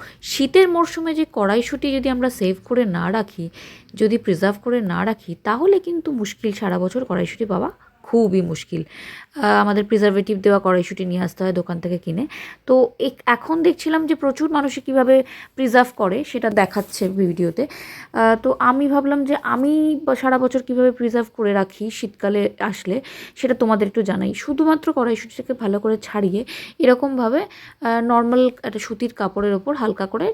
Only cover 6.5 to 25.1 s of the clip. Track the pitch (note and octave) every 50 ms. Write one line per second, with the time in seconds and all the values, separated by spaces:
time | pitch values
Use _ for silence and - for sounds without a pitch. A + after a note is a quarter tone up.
6.5 | G3+ - A3 F#3 F3+ F3+ F3+ F#3 - B3+ B3+ - F3+ F#3 F3 - - - A3+ G#3
7.5 | F#3 F3+ B3 E4 - _ _ _ _ _ - - - A#3 A3+ G3 F#3 F#3 F3 E3+
8.5 | D#3+ - - - F3 D#3+ D#3 - - - - - - - - _ - D4 A3+ G#3
9.5 | D#4 - G3+ G#3 G3+ G#3 G#3 G#3 A#3 G3+ G#3 G#3 F#3+ G3+ G3 A3 G#3 F#3 F#3+ G#3
10.5 | G3+ F#3+ G3 F#3 F3+ F3+ F3+ - F#3+ - F#3 F3+ F3 F3+ F#3 F3 - - F#3+ F#3
11.5 | F3+ F3+ F3 - F3 E3+ - F3 F3+ E3+ - F3 D#3+ G3 C#4+ - - - - -
12.5 | - _ - - B3+ C4 B3 A#4+ - - - C4+ - _ - B3 A#3+ A#3+ - -
13.5 | E4 E4+ D#4 F4 D4+ - - D#4+ D#4+ D#4+ D#4+ D4+ D#4+ - C#4+ C#4 C4 - D#4 D#4+
14.5 | D#4 D4 C#4+ C4+ - C#4 - C#4 C4 C4+ B3 B3+ C4 C4 B3+ - - - - -
15.5 | - C4 C4+ A#3 A3+ B3 B3 B3 - - G#3 F#3 F#3+ C4+ D4 - - A#3+ - A3
16.5 | G#3 G#3+ F#3+ F#3 - G#3 G3 - - - G3+ F#3 F#3+ G3 F#3+ F3 E3 F3+ F3 E3+
17.5 | E3 - C#4+ - - - - - - - - - - A#3 A3+ A3+ A3+ A3 - B3+
18.5 | - - B3 B3 B3+ C4+ C#4+ C4+ C#4 C#4+ C#4 C#4 C#4+ C#4+ C#4 C4 C#4+ - - -
19.5 | A#3+ B3 C4+ D4 D4+ D#4 D#4 D#4 D4+ C#4 D#4+ C#4 C4 B3 C4+ C4 B3+ B3+ B3+ B3+
20.5 | C4 C4 B3+ - B3 B3 B3+ B3+ A#3+ B3 A#3+ A3+ A3+ A#3+ A3+ A3+ - - G#3+ G3+
21.5 | G3+ G3 F#3+ F#3+ - - G#3 A3+ - - A#3 G3+ - - - G3+ G#3 G3+ G3+ G#3
22.5 | - - G3 G#3+ F3+ - - F3+ G3 C4+ - - - - - - _ - - B3
23.5 | B3+ - B3 A3 A3 G3+ G#3 G3 - A#3 G3 G3 F3 F#3 G3 G3 - - - D4+
24.5 | C#4 D4 D#4 D#4+ D#4+ D#4 - E4 D4 C4+ A#3+ A#3+